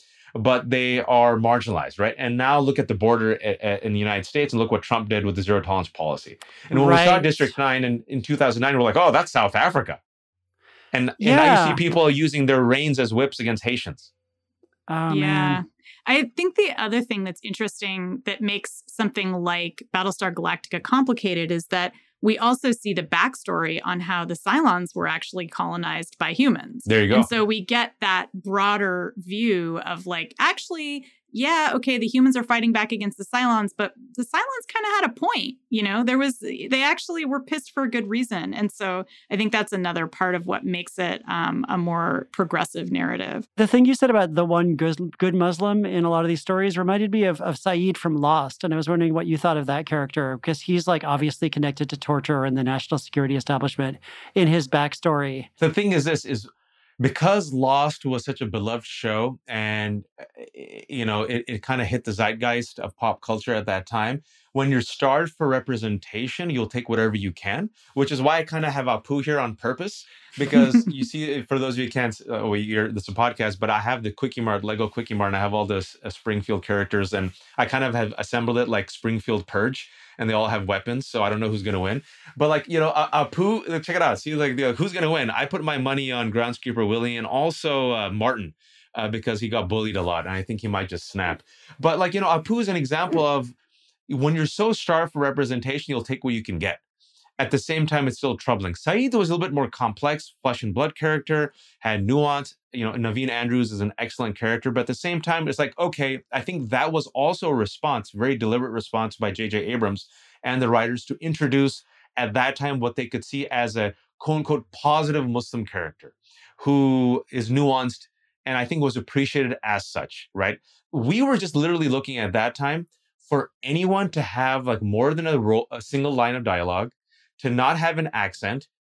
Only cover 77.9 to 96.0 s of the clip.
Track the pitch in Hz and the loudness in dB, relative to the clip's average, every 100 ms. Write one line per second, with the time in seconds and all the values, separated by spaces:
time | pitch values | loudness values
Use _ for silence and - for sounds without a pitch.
77.9 | 120 110 - 107 120 117 120 120 107 95 | 0 -2 -4 -4 -2 0 0 0 0 -2
78.9 | - 113 113 113 107 95 98 113 131 - | -6 -2 -2 -2 -4 -2 0 0 -2 -12
79.9 | - - - 113 110 110 107 95 98 120 | -20 -20 -6 0 0 0 0 -2 -2 -2
80.9 | 120 - 117 104 107 110 107 98 95 92 | -6 -4 0 0 0 -2 -2 -2 -2 -2
81.9 | 123 - - - - 151 151 - 165 156 | -4 -8 -18 -14 0 2 2 0 0 0
82.9 | 151 151 151 143 - 190 220 - 165 156 | 2 0 0 0 0 0 0 -2 -6 -4
83.9 | 175 160 101 151 151 143 127 131 120 190 | 0 2 0 -2 -2 -2 0 -2 0 -2
84.9 | 180 156 160 120 110 139 185 156 143 131 | -2 0 0 0 -2 -2 -4 -2 -2 -2
85.9 | 135 135 123 113 110 120 117 127 120 104 | -2 -2 -4 -2 0 -2 -4 -6 -2 0
86.9 | 113 120 120 113 131 160 156 160 139 127 | 0 -2 -4 -4 -2 -2 -2 -2 0 0
87.9 | 117 101 104 117 123 85 - _ _ _ | -2 -2 0 0 0 -6 -14 _ _ _
88.9 | - 110 113 120 107 110 113 87 110 110 | -6 -4 -4 -4 -2 -2 -2 0 -2 -2
89.9 | 98 87 85 85 95 92 107 110 98 92 | -2 -2 -2 -4 -6 -6 -6 -4 -2 -4
90.9 | 90 - 101 90 82 _ _ - - 151 | -8 -8 -4 -4 -4 _ _ -20 -2 0
91.9 | 160 180 190 190 165 160 233 202 180 131 | 2 2 2 2 2 0 -2 0 -2 0
92.9 | 156 156 160 147 143 123 - _ _ _ | -2 0 2 2 0 -4 -12 _ _ _
93.9 | _ - 135 147 160 151 - 214 220 - | _ -8 0 2 2 0 0 0 0 0
94.9 | 165 165 151 139 143 127 127 120 143 - | 0 0 0 0 0 -2 -2 -4 -6 -4
95.9 | 127 | -6